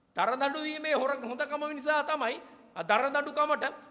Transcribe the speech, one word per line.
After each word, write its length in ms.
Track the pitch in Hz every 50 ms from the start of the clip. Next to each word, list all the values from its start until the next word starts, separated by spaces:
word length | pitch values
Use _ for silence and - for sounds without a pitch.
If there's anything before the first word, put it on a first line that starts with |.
| _ _ -
දරදඬු 440 | 175 180 214 254 262 269 277 277 311
වීමේ 320 | 302 302 302 311 311 311 294
හොර-, 280 | 254 254 269 277 262
හොඳකම 420 | 240 226 247 247 294 277 294 294 302 302 302
නිසා 300 | 285 254 294 302 302 285
තමයි 320 | 302 311 294 254 226 269 - - - - - - - - 185 170 160
දරදඬුකමට 760 | 208 226 254 277 269 285 285 285 - 294 302 302 294 214 247 277 277 - - -